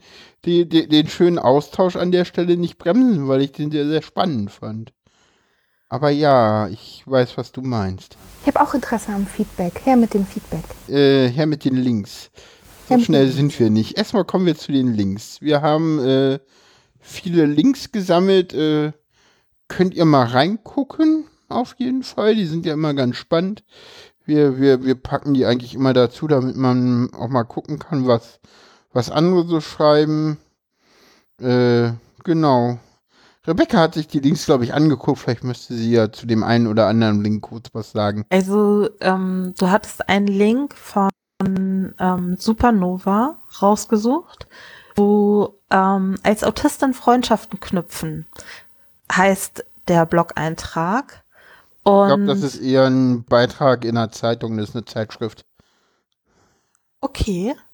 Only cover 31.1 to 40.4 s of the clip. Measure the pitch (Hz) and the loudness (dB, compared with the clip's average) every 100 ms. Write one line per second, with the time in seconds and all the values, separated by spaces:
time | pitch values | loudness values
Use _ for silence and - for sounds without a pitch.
31.1 | _ _ _ 123 123 123 120 117 117 - | _ _ _ -2 2 2 2 0 -4 -12
32.1 | _ - 165 156 127 120 120 _ _ _ | _ -4 0 2 2 0 -4 _ _ _
33.1 | _ _ _ - 175 320 220 160 170 151 | _ _ _ -4 0 2 2 2 0 -6
34.1 | 151 139 - - 139 117 139 156 131 - | -2 0 0 2 0 0 0 2 2 -2
35.1 | 131 - 120 127 120 - 117 113 117 107 | -4 -4 -6 -6 -10 -10 -6 0 2 2
36.1 | - 117 110 107 117 113 107 101 113 113 | -2 -2 -2 2 2 2 2 2 4 2
37.1 | 104 107 107 - 117 - 113 107 113 104 | 2 0 -4 -6 -16 -14 -14 -8 -4 -2
38.1 | 104 104 185 190 208 208 208 196 - 185 | -4 -2 -2 0 0 2 2 0 -2 -2
39.1 | 190 185 185 185 - 180 202 - - - | -2 -2 -4 -6 -2 0 0 -2 -10 -2
40.1 | 196 202 196 | 0 0 2